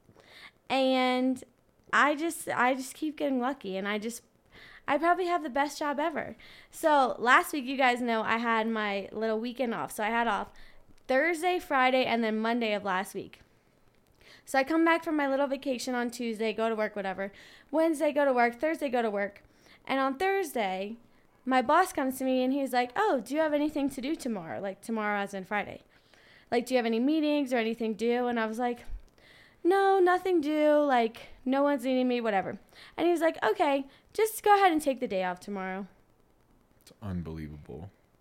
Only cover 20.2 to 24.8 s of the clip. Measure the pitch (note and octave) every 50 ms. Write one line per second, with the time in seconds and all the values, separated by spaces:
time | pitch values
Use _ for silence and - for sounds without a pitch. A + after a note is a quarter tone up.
20.2 | F#4 F#4+ G4 G4 F#4+ D4 B3+ B3+ G#3+ F#3+ F#3 F#3 G3 G#3 A#3 - - _ _ _
21.2 | _ _ _ _ - B3 C4 C4 B3 A#3+ D4 E4+ F#4 F4+ - - C4+ C4 C4 -
22.2 | C4 C4 C4 B3+ B3+ B3+ C4 C#4+ C4+ C4+ C4 B3 B3 B3+ - - G#4 G#4+ E4 C4
23.2 | G3 - C4 D4+ D#4+ D#4 D4 D4 D4 D4+ - D4+ C#4 C#4 - - A3+ C4+ D#4+ -
24.2 | - B3+ A3+ G3 E3 D#3+ A2+ G#2+ F#3 G3+ F#3+ -